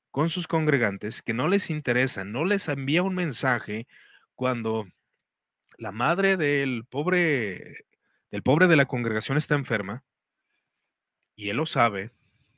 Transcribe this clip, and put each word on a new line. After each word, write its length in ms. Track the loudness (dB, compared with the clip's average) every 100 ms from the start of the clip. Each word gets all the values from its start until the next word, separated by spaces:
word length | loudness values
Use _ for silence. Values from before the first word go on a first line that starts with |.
| _
con 200 | -2 -2
sus 160 | -2 -2
congregantes, 720 | 0 2 2 2 -2 -8 -8
que 100 | -6
no 160 | -2 2
les 220 | 2 0
interesa, 540 | -4 0 2 0 -2
no 200 | -6 -2
les 240 | 0 -2 -2
envía 340 | -4 0 0
un 120 | 0
mensaje 720 | -2 -4 -2 0 0 -2 -8 -8 -18 -20 -20 _
cuando 540 | -4 -2 -2 -2 -2 -4 _ _ _ _ _ _ _ _ -12
la 140 | -10
madre 440 | -2 0 2 2 2
del 480 | 2 2 0 -4 -6
pobre, 1000 | -4 0 2 2 0 -2 -8 -12 -20 -20 _ _ _ -10
del 120 | -4
pobre 240 | 4 6 8
de 100 | 6
la 100 | 4
congregación 520 | 0 -2 -2 0 -2
está 160 | 0
enferma, 500 | -2 0 -4 -4 -8 _ _ _ _ _ _ _ _ _ _ _ _ _
y 160 | -10 -4
él 60 | -2
lo 80 | -2
sabe, 440 | 2 2 0 -8 _ _ _ _